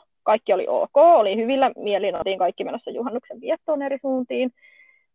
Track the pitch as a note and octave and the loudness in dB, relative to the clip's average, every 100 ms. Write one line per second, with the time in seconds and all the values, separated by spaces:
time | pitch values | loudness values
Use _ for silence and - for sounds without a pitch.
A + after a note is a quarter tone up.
0 | _ _ - A3 - F#3 - A#2 - C#4 | _ _ 0 0 2 -2 0 -2 0 6
1 | E4 E4 G#3 G#3 A3+ C4+ B3+ - G#3 G3 | 8 8 4 0 -2 0 0 -2 -4 -2
2 | G3 F3 D#3+ F#3+ F3 - F3+ A3+ - - | -2 -4 -6 -2 -2 -2 -10 -10 -10 -10
3 | A#3+ A#3 - A#3 B3 E4 - D4 C#4 C4+ | -8 -8 -12 -14 -8 -6 -4 -4 -4 -6
4 | C4+ C4 B3 B3 B3+ - _ _ _ _ | -4 -6 -4 -4 -6 -8 _ _ _ _
5 | _ | _